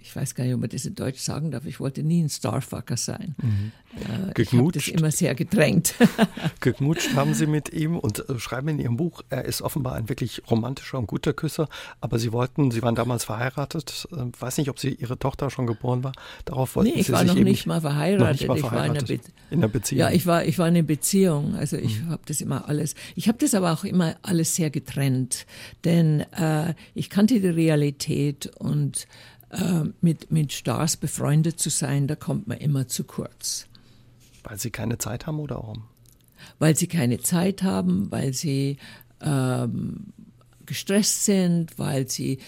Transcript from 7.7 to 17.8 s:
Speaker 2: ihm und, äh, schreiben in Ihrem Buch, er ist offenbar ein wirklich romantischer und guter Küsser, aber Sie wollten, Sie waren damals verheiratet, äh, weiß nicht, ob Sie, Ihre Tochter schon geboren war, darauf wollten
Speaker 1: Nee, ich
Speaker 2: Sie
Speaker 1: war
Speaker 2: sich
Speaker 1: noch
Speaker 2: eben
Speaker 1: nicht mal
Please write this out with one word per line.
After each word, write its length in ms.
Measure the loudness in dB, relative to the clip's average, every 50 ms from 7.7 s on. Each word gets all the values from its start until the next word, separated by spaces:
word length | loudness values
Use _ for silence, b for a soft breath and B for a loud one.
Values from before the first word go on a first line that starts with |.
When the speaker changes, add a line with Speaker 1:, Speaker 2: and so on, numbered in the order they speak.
| -4
Speaker 2:
ihm 260 | -2 -2 0 -2 -2
und, 300 | -2 -2 -2 -2 -4 -6
äh, 100 | -6 -6
schreiben 300 | -6 -6 -6 -4 -2 -2
in 100 | -2 -2
Ihrem 180 | 0 0 0
Buch, 260 | 0 0 -2 -4 -6 -10 -8
er 160 | -6 -6 -4
ist 160 | -4 -4 -4
offenbar 340 | -4 -4 -4 -4 -4 -4 -4
ein 140 | -4 -4 -4
wirklich 340 | -4 -4 -4 -6 -6 -8 -4 0
romantischer 480 | 0 0 0 0 -4 -8 -8 -8 -6 -6
und 80 | -4
guter 260 | -4 -4 -2 0 -2 -2
Küsser, 360 | 0 -2 -4 -2 -2 -4 B B B B B B -10
aber 180 | -6 -2 -2 0
Sie 140 | 0 0 0
wollten, 380 | -2 -2 -2 0 0 2 2
Sie 120 | 2 0 0
waren 120 | 0 0
damals 300 | 0 0 0 -2 -4 -4
verheiratet, 840 | -6 -6 -4 -4 -4 -4 -4 -6 -6 -6 -6 -8 -8 -10 -10 -12 -10 -8
äh, 40 | -8 -8 -8 -8 -8
weiß 180 | -8 -4 -2 -2
nicht, 120 | -2 -2
ob 80 | -2 -4
Sie, 120 | -4 -4 -4
Ihre 240 | -4 -6 -6 -4 -4
Tochter 320 | -2 -4 -2 -2 -4 -4
schon 160 | -2 -2 -2
geboren 380 | -2 -2 -2 -2 0 0 0 -2
war, 80 | -4 -8 B B B B B -10
darauf 280 | -6 -4 -2 -2 0 2
wollten 160 | 4 4 4 4
Speaker 1:
Nee, 60 | 2
ich 60 | 2 2
Speaker 2:
Sie 40 | 4
Speaker 1:
war 80 | 4
Speaker 2:
sich 80 | 6 6
Speaker 1:
noch 80 | 6
Speaker 2:
eben 80 | 6 6
Speaker 1:
nicht 220 | 6 6 4 2
mal 140 | 0 0 0